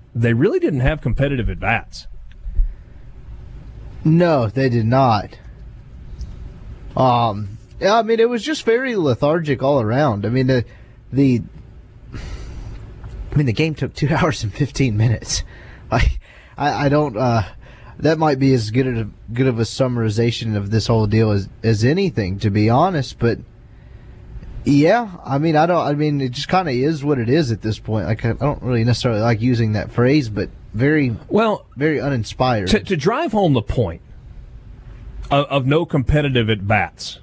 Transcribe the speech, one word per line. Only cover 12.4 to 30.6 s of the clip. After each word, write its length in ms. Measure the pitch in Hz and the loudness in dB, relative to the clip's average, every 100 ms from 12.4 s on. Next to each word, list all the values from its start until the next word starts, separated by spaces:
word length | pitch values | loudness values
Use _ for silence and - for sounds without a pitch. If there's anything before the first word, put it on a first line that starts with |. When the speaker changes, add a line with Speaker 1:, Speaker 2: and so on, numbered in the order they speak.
| - - - - - - - - - 143 | -12 -12 -12 -14 -16 -16 -16 -14 -4 0
Speaker 2:
mean, 100 | 139 | 2
the 80 | |
game 200 | 104 160 151 | 2 0 -2
took 180 | - | -6
two 160 | - 139 | -2 0
<laughs> 40 | |
hours 300 | 170 175 - | 2 0 0
and 100 | 107 | -4
fifteen 440 | - 139 - 131 107 | -2 -4 0 0 2
minutes. 460 | 117 110 - - - - - - - | 2 0 -2 -6 -6 -12 -20 -20 -2
Like, 280 | 110 - - - - - - | 2 2 2 -6 -20 -18 -4
I, 280 | 143 110 143 | -2 0 2
I 40 | |
don't, 280 | 147 147 104 | 2 2 0
uh, 260 | 127 110 98 - - - - - | 2 2 0 -8 -20 -20 -20 -2
that 180 | 147 160 | 0 2
might 220 | 156 135 | 2 4
be 140 | 135 | 4
as 180 | 131 107 | 2 2
good 160 | 117 131 | 0 0
of, 460 | 113 107 - - | -2 -6 -10 -8
good 140 | 117 131 | -2 0
of 120 | 113 | 0
a 40 | |
summarization 920 | 113 - 131 120 113 107 117 113 113 104 | -2 0 0 0 0 2 0 0 -2 -2
of 160 | 98 | 0
this 160 | 110 - | 0 2
whole 180 | 113 107 | 2 2
deal 260 | 107 110 | 4 4
as, 180 | 101 98 - | 2 -2 -4
as 200 | 117 107 | 0 2
anything, 560 | 117 170 190 117 95 101 | 2 2 0 0 -2 -2
to 100 | 110 | 0
be 200 | 104 107 | 2 4
honest, 500 | 123 180 165 127 - | 4 2 0 -4 -2
but 200 | 117 107 - - - - - - - - - - - - | -2 -2 -6 -20 -20 -20 -20 -20 -20 -20 -18 -16 -14 -6
yeah, 540 | 131 143 156 226 220 175 - | 2 4 6 4 0 -8 -4
I 120 | 139 | 0
mean, 180 | 160 151 | 2 4
I 80 | 170 | 4
don't, 200 | 170 135 | 2 2
I 80 | 147 | 0
mean, 260 | 151 143 | 0 0
it 100 | 131 | -2
just 160 | 123 - | -4 -2
kinda 240 | 185 175 | 0 0
is 320 | 123 139 160 | 0 0 0
what 160 | 143 139 | 0 0
it 80 | 113 | 2
is 240 | 151 135 | 2 2
at 100 | 101 | 0
this 160 | 110 107 | -2 -4
point. 280 | - 107 82 | -2 -2 0
Like, 180 | 110 | -2
I 100 | 117 | -2
don't 300 | - 143 - | -2 -2 -2
really 220 | 117 120 117 | -2 2 2
necessarily 360 | 117 123 107 | 2 0 0
like 200 | 113 110 | 2 2
using 320 | 123 117 113 | 2 2 2
that 180 | 107 113 | 0 -2
phrase, 380 | - 123 151 117 | 2 4 4 0
but 200 | 104 87 - | -4 -6 -8